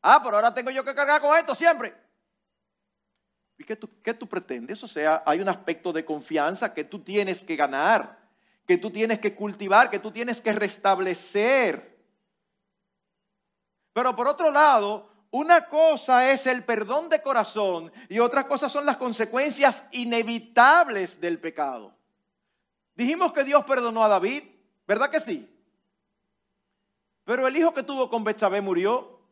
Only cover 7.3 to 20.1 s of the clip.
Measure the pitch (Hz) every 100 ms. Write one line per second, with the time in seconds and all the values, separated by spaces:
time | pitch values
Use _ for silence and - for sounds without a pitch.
7.3 | 180 - 156 143 135 165 220 - - _
8.3 | _ _ _ - 175 202 208 226 220 214
9.3 | - 208 196 196 202 208 202 220 220 240
10.3 | 233 220 208 202 - 196 190 185 180 -
11.3 | 202 220 269 220 - - _ _ _ _
12.3 | _ _ _ _ _ _ _ _ _ _
13.3 | _ _ _ _ _ _ 226 254 226 240
14.3 | 285 320 277 302 247 202 208 - _ _
15.3 | 254 302 339 330 302 320 285 - 247 262
16.3 | 262 262 254 - 226 208 277 330 311 285
17.3 | 247 202 214 196 175 165 - - 202 240
18.3 | 277 269 277 285 285 294 - 247 226 220
19.3 | 240 294 254 277 - - 247 240